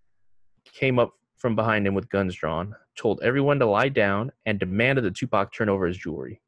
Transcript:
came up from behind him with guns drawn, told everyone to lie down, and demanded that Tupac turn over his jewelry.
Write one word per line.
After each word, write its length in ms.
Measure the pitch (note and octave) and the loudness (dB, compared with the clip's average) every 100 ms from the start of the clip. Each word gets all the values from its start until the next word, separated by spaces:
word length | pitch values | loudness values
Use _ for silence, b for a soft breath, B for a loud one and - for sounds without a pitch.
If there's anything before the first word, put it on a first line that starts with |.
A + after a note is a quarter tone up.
| _ _ _ - - _ _ | _ _ _ -20 -20 _ _
came 340 | - C3+ B2 | -2 0 2
up 140 | A#2+ _ _ _ | 0 _ _ _
from 180 | B2 A2 | -2 0
behind 320 | A2+ G#2+ G2 | 0 2 0
him 80 | G2 | -2
with 140 | - | -2
guns 260 | G2 F#2+ F2+ | -2 -2 -2
drawn, 400 | D#2 D#2+ F#2+ - _ - | -4 -4 -6 -10 _ -4
told 240 | A2+ F#2+ | -2 0
everyone 340 | A2+ C3+ C#3 C#3+ | 0 2 2 2
to 60 | A#2 | 4
lie 240 | G2+ C#3 | 4 2
down, 420 | C#3 G2+ G2+ B2+ - A2+ | 2 2 0 -4 -6 -4
and 140 | G2+ | -2
demanded 440 | F#2 G2 B2 C3+ G#2 | -2 0 2 2 0
that 100 | F#2+ | -2
Tupac 360 | - G#2+ G2 | -2 0 0
turn 160 | - G#2+ | -2 0
over 180 | G2 F2 | 0 0
his 100 | F2+ | -4
jewelry. 440 | E2+ D2+ B1+ A2 | -8 -8 -10 -14